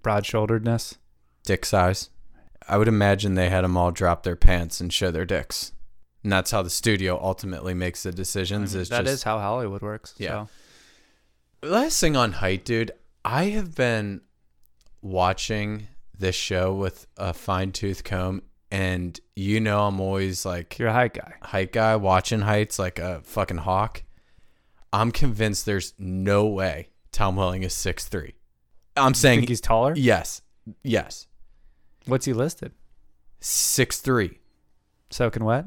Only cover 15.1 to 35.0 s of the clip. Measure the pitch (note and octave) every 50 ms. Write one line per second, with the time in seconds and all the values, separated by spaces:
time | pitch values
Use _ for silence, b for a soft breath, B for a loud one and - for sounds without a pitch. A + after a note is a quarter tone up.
15.1 | F#2+ F#2 F2+ F2+ F#2+ - - - A2 G#2 G#2 G#2 G#2+ G#2+ G#2 - - - - -
16.1 | - - F#2+ F#2 F2+ - - - G2 F2+ F#2 F#2+ F#2+ G2 G2 F#2 - - - -
17.1 | _ - F#2+ F#2 E2+ - - - F#2+ F#2 F#2+ F#2+ F#2 - - G2 F#2+ - - -
18.1 | G2 F#2 F#2 F#2 F#2+ G2 - - _ _ _ _ G2+ G2 F#2+ F#2 F#2 F2+ F2+ F2
19.1 | E2 - _ _ _ - F#2+ G2 G#2 A2 A2 G#2+ G#2 G#2 G#2 G2+ G2 F#2+ F#2+ F#2+
20.1 | G2 G2 F#2+ F#2+ F#2 - - F#2+ F2 F2 E2+ _ - - A2+ A2+ A2 B2 B2 A#2+
21.1 | - - - - - - - - - G2 F#2+ F#2 - A2+ A2 A2 A2 A2 G2 F#2+
22.1 | F#2 F#2 - - A#2 G#2+ G2+ G#2+ G#2+ G#2 G#2+ G#2 - - F#2+ F2+ - - E2+ F#2
23.1 | F2+ D2+ D2 - - A2 F#2+ - F2+ E2 D#2 F#2 F#2 F#2+ G#2 - - - - -
24.1 | - - _ _ _ _ - _ _ _ _ _ _ _ - _ - G2+ A2+ A#2
25.1 | A2 - - - G#2+ G#2+ A2 G#2+ G2+ - - G#2+ G2+ F#2+ - - _ - F#2+ F#2
26.1 | F2+ F#2 F#2+ G2+ G2+ G2+ G#2 G#2+ G2+ F#2+ F#2+ F#2 C#2+ D2+ - _ _ _ _ -
27.1 | - - G#2+ G2 F#2 G2 F#2+ F2+ F2+ F#2+ F#2 F2+ - - - F#2+ E2 - - -
28.1 | - F2+ D2 - - - - _ _ _ _ _ _ - _ _ _ C#3+ C3+ B2+
29.1 | - - - - - - A#2+ A#2+ B2 G#2+ - - A#2 A2+ B2 C#3 E3 D3 C3 A#2+
30.1 | G#2+ E2+ - - - - - _ _ _ _ A2 - _ - C3 A2+ G2 A1 -
31.1 | - - - _ - - - - - _ - - _ _ _ - - _ _ -
32.1 | B2+ C3 - C#3+ B2 A2 C3 E3 - - - - - _ - - - - - -
33.1 | _ _ _ - - - - - - - - - - - B2 - - - - C3+
34.1 | B2+ A#2+ G2+ E2+ - _ _ _ _ _ _ _ _ _ _ _ _ _